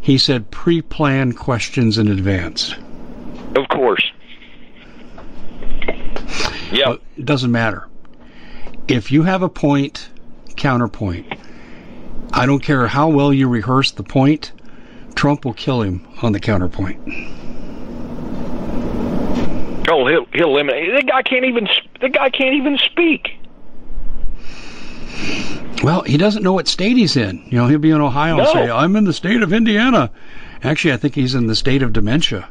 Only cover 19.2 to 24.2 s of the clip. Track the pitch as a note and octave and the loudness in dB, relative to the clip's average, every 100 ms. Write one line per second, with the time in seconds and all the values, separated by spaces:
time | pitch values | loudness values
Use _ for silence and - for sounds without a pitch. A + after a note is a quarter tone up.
19.2 | - - - - - - - A#3+ B3 D#3+ | 2 4 4 6 4 4 2 4 4 2
20.2 | A#2+ - E3 C#3 C#3+ B2+ E3+ B3+ C4 C4 | 0 0 2 4 2 0 0 0 2 0
21.2 | - B3+ B3+ A#3+ G#3 - - - C4 C#4+ | 2 0 0 0 0 -2 -4 -6 -2 2
22.2 | C#4 - C4 C#4+ C4+ C#4+ - - E4+ C#4+ | 0 0 0 2 0 0 0 2 2 2
23.2 | - - - - - - - - - - | -4 -10 -12 -10 -8 -8 -2 2 4 6